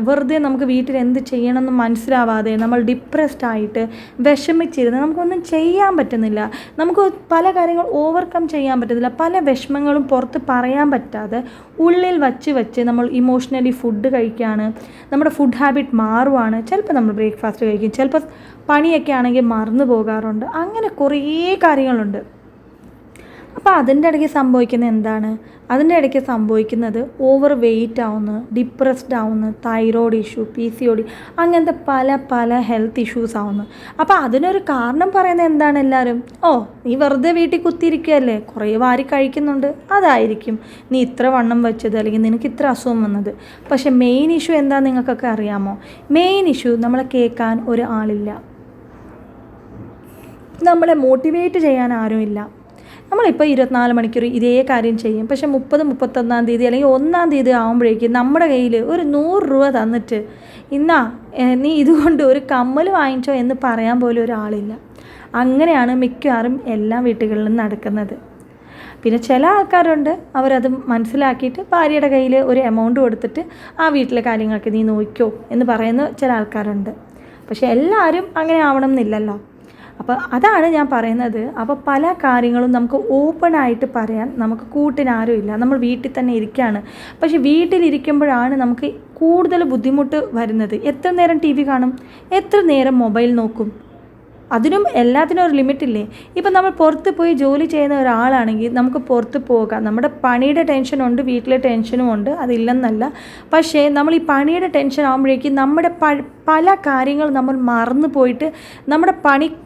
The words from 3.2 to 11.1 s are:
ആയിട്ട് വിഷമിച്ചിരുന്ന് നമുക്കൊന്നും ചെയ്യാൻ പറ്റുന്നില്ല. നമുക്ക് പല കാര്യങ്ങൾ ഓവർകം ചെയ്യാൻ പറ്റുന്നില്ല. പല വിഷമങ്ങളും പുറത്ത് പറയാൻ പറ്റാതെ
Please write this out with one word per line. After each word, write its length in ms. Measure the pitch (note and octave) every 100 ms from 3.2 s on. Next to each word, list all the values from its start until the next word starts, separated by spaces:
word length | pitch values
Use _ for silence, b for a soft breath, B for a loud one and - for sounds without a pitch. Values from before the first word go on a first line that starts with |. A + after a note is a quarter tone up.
| D4 - A#3+
ആയിട്ട് 300 | A3 G#3+ A3+ A3+ B B - C#4+
വിഷമിച്ചിരുന്ന് 720 | C#4+ E4+ E4 E4 C4+ A#3+ B3
നമുക്കൊന്നും 360 | D#4 D#4+ F4 F#4 -
ചെയ്യാൻ 400 | D#4+ E4 F#4+ G4 D#4+
പറ്റുന്നില്ല. 420 | A#3 A3+ A3 G#3+ G#3+ B B D4
നമുക്ക് 240 | E4+ F#4+ G4 - -
പല 180 | E4 F#4 F4+
കാര്യങ്ങൾ 300 | E4+ E4+ E4+ D4
ഓവർകം 420 | D#4 E4+ E4+ E4+ D#4+
ചെയ്യാൻ 220 | D4+ C4+ B3+
പറ്റുന്നില്ല. 300 | A#3 A#3 B3 B3
പല 160 | E4 F#4 C#4
വിഷമങ്ങളും 560 | B3+ - C#4+ C#4+ C#4+ C4+
പുറത്ത് 280 | B3+ C4 C#4 -
പറയാൻ 420 | B3 B3 C#4 D4
പറ്റാതെ 400 | C4 -